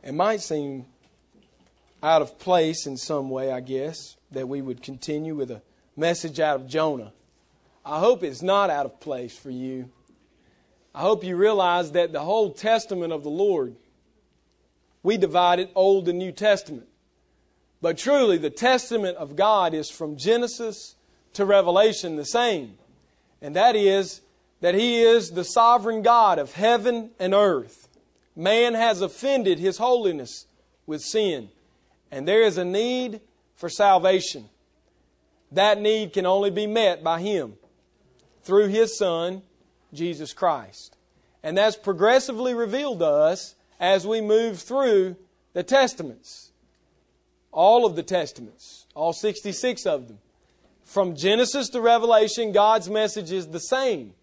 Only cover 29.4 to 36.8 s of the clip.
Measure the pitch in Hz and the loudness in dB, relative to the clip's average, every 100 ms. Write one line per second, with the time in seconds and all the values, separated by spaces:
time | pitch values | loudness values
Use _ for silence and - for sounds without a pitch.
29.4 | 196 165 185 180 233 247 208 156 123 - | 0 0 -2 -2 0 0 0 -4 -10 -16
30.4 | - _ _ _ - 151 - 220 208 147 | -20 _ _ _ -12 -12 -6 -2 -2 -4
31.4 | 104 _ _ _ _ _ _ 139 147 208 | -10 _ _ _ _ _ _ -10 0 4
32.4 | 226 175 180 190 233 254 254 214 _ _ | 4 2 -4 -2 -2 -2 -6 -10 _ _
33.4 | _ _ 175 - 202 190 185 190 180 143 | _ _ -12 0 4 6 4 2 0 -10
34.4 | 107 _ _ _ _ _ _ _ _ _ | -16 _ _ _ _ _ _ _ _ _
35.4 | _ 147 208 208 208 220 208 196 180 190 | _ 2 2 4 2 0 -2 -4 0 2
36.4 | 202 185 214 214 | 0 -2 -2 2